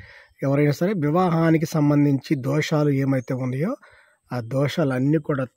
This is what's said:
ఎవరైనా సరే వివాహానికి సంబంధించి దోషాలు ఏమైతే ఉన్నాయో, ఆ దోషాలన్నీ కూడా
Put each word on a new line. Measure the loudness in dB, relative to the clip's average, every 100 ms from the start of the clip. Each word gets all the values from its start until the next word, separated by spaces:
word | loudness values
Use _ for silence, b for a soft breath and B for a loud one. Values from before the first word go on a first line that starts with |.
| B B B _
ఎవరైనా | -2 2 2
సరే | 2 -2
వివాహానికి | 0 0 0 2 2 2 2 0
సంబంధించి | 0 2 4 4 2 -2
దోషాలు | -4 -2 -4 -2 0 0
ఏమైతే | 0 0 -2 -2
ఉన్నాయో, | -6 -4 -4 -4 -6 b b b b _
ఆ | -10
దోషాలన్నీ | -4 -2 -2 0 -2 0 0 0
కూడా | -2 -4 -6